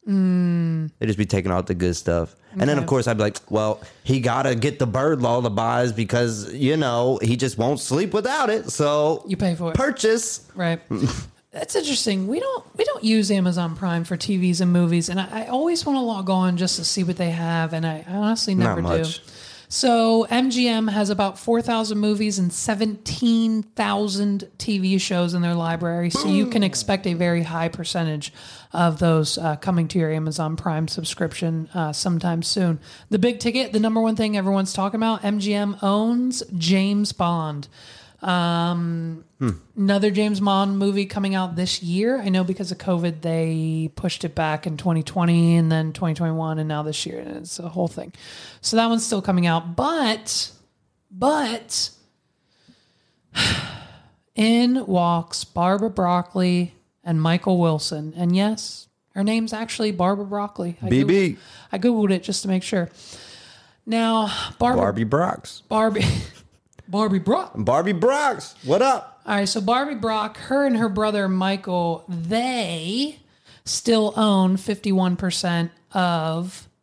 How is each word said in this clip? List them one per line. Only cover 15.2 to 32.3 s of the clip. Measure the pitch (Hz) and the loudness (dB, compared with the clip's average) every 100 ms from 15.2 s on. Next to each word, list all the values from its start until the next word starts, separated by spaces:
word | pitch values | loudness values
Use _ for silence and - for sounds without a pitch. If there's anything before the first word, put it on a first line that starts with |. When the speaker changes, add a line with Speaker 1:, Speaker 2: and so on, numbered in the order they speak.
Speaker 1:
I, | 190 220 | -4 -6
I | 220 | -4
always | 247 320 339 302 | 0 0 0 0
wanna | 269 | 0
log | 247 208 190 | 0 -2 0
on | 190 185 180 | 2 2 2
just | 180 - | 0 -2
to | |
see | 165 - | -2 -2
what | 180 175 | -2 0
they | 175 | -2
have, | 165 165 165 165 | -2 -2 0 -2
and | 160 160 | -2 -2
I, | 156 165 | -4 -6
I | |
honestly | 190 208 226 - 190 | -2 0 0 2 2
Speaker 2:
Not | 117 98 | 2 2
Speaker 1:
never | |
do. | 170 165 | 0 0
Speaker 2:
much. | 160 165 - - - - - | 0 -6 -14 -20 -20 -20 -8
Speaker 1:
So | - 262 233 226 226 | 0 2 4 6 4
M | 226 233 262 | 4 2 2
G | 240 247 | 2 2
M | 226 220 | 2 0
has | 208 202 | 2 0
about | 202 196 190 | 2 0 -2
four | - 233 | 0 0
thousand | 233 226 220 214 | 2 0 0 0
movies | 214 208 214 196 | 2 2 0 2
and | 180 | 0
seventeen | 170 - 208 220 208 - - 240 226 226 220 | -2 -2 0 0 -2 -8 0 4 4 4 0
thousand | 214 - 208 202 208 190 202 202 - _ | -4 -2 0 0 0 0 0 0 -4 _
T | - 202 | -2 0
V | 190 190 | 2 2
shows | - 180 175 | 2 0 0
in | 175 | 0
their | 175 | 0
library, | 175 165 170 175 170 170 | 0 -2 -2 -2 0 0
so | 269 202 | -2 0
you | 190 214 | 2 2
can | 233 | 2
Speaker 2:
Boom. | |
Speaker 1:
expect | 196 - - 196 196 | 0 0 -2 -2 0
a | |
very | 170 175 170 | 0 2 2
high | 165 165 165 | 0 -2 -4
percentage | 165 165 180 165 151 143 - - - - | -4 -6 -2 -2 -4 -8 -16 -20 -20 -10
of | - 175 156 | 0 2 4
those, | 170 160 151 - | 4 4 2 -2
uh, | 165 151 | -2 -2
coming | - 180 160 | 0 0 2
to | 185 | 0
your | 160 | 0
Amazon | 156 156 151 156 160 | 0 -2 -2 -2 -2
Prime | - 156 160 | -2 -2 -2
subscription, | - 160 - 165 - 170 160 160 | -4 -6 -4 -4 -2 -2 -2 -4
uh, | 185 156 | -4 -4
sometime | 151 190 170 175 | -2 0 0 0